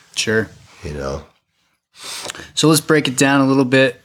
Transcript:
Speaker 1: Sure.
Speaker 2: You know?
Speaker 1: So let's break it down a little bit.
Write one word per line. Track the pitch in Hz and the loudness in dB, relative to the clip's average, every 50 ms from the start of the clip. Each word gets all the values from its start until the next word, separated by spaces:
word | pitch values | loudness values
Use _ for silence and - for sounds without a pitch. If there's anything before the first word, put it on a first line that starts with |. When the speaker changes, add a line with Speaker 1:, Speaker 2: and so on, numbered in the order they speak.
| _ _ _ | _ _ _
Speaker 1:
Sure. | - - 113 110 110 104 - - - - - - - - | -8 -4 -2 0 -2 -2 -4 -10 -20 -20 -20 -20 -16 -12
Speaker 2:
You | 82 73 | -12 -10
know? | 73 69 67 69 71 76 - _ _ _ _ _ _ _ _ _ _ _ _ _ - - - - - - - - - - - - | -8 -8 -8 -8 -10 -12 -16 _ _ _ _ _ _ _ _ _ _ _ _ _ -20 -16 -14 -14 -12 -12 -14 -14 -14 -16 -12 -6
Speaker 1:
So | - - 151 | 0 2 2
let's | 165 151 | 2 2
break | - - 156 151 151 143 | 2 2 0 0 0 -2
it | 123 - | 0 0
down | 143 139 139 139 | 2 2 4 2
a | 135 | 2
little | 135 135 135 135 | 2 2 2 2
bit. | 123 131 135 135 127 123 - _ | 2 4 2 2 2 0 -6 _